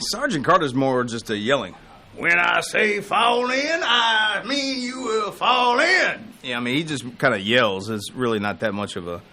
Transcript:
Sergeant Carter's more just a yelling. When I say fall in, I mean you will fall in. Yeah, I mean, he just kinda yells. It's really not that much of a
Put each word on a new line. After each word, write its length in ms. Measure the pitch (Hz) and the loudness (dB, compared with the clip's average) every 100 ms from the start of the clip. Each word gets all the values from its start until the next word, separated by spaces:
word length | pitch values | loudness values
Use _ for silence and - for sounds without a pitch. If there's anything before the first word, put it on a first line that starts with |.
Sergeant 440 | - 208 285 175 | -4 -2 0 0
Carter's 300 | 131 175 151 | 4 4 4
more 300 | 127 135 131 | 2 2 2
just 260 | 120 113 104 | 0 -4 -4
a 60 | 107 | -4
yelling. 380 | 104 139 95 - - - - - | 0 0 -2 -10 -20 -20 -20 -6
When 220 | 160 175 | 0 2
I 220 | 175 170 | 2 0
say 400 | 165 - 214 208 | 0 0 0 0
fall 500 | - 196 233 240 247 | -2 0 2 2 0
in, 300 | 262 294 330 | -2 -2 -2
I 600 | 247 240 233 220 214 202 202 | 0 2 2 2 0 -2 -4
mean 340 | 277 269 262 | -4 -2 -4
you 220 | 247 254 | -6 -6
will 300 | 254 220 208 | -4 -2 -4
fall 480 | - 208 247 247 240 | -2 2 2 4 2
in. 520 | 330 370 254 143 113 - | 4 2 2 -2 -12 -14
Yeah, 140 | 131 120 | -6 -4
I 40 | |
mean, 140 | 123 135 | 0 -2
he 80 | |
just 200 | 165 143 120 120 | -2 -6 -6 0
kinda 200 | 139 110 | 2 2
yells. 520 | 98 123 113 95 101 | 2 4 4 2 -4
It's 200 | 110 95 | -6 -6
really 260 | - 123 110 | -4 0 0
not 220 | 101 98 | -2 -2
that 120 | 110 | -4
much 240 | 101 101 - | -2 -6 -8
of 100 | 87 | -8
a 140 | 87 - | -10 -12